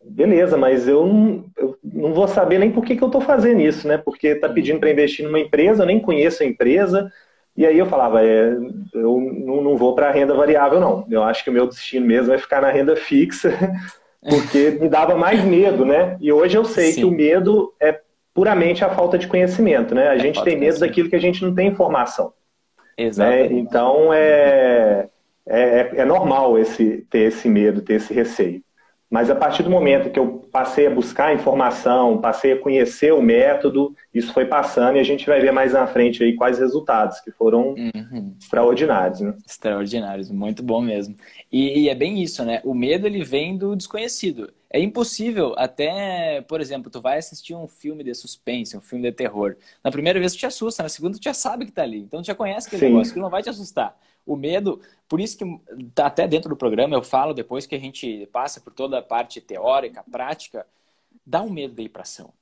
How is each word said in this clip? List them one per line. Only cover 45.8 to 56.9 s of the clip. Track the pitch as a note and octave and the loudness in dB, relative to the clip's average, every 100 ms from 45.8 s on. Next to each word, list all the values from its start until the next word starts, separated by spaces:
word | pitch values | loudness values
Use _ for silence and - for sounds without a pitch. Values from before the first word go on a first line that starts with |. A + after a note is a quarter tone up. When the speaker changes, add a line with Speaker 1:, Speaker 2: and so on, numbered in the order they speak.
| D3 F#3+ G3+ F3+ E3 D3 | -6 -6 -8 -6 -6 -6
Speaker 2:
por | B2 D#3+ | -8 -10
exemplo, | C#3+ C#3 A#2+ | -8 -12 -14
tu | B2 | -10
vai | A#2+ C#3+ | -6 -6
assistir | E3 D#3 - | -6 -18 -18
um | E3+ D#3+ | -16 -16
filme | - D3+ D3+ C3+ | -16 -14 -14 -12
de | A#2 | -14
suspense, | - - - B2 A2+ G#2 | -16 -16 -10 -10 -10 -14
um | |
filme | - B2 | -14 -8
de | B2 | -8
terror. | A#2 B2 G#2 G2+ - _ _ | -6 -8 -4 -6 -8 _ _
Na | - | -8
primeira | - D#3 F#3 | -4 -2 -2
vez | F3+ | -2
tu | F3+ | -6
te | B3+ | -10
assusta, | - A3+ A3+ | -8 -10 -8
na | D#3 | -10
segunda | - D#3+ G#3 | -8 -10 -8
tu | - | -10
já | |
sabe | C4+ B3+ A#3 A#3 | -8 -8 -8 -12
que | |
tá | - | -8
ali. | C#3+ G#2+ | -8 -8
Então | G2+ D3+ | -14 -14
tu | F3 | -12
já | G3+ | -8
conhece | G#3 G3+ - | -8 -8 -10
aquele | G3 | -2
Speaker 1:
Sim. | B3+ | 2
Speaker 2:
negócio, | A#3 A#3 | 4 2
que | F3+ | -6
não | F#3 | -6
vai | F3+ | -6
te | A3+ | -8
assustar. | A3 F#3+ - G#2+ _ _ _ - | -12 -12 -8 -8 _ _ _ -10
O | D3 | -8
medo, | C#3 F3+ G3 D3 _ _ _ | -4 -4 -4 -8 _ _ _
por | D#3 | -6
isso | G#3+ - | -6 -10
que | F#3+ E3 _ A#2+ B2 - | -12 -14 _ -20 -10 -2
tá | C#3+ | -2
até | - F3+ | -2 -2
dentro | D#3+ D#3+ | -2 -4
do | C#3+ | -6
programa | B2 G#2+ C#3 | -4 -2 -2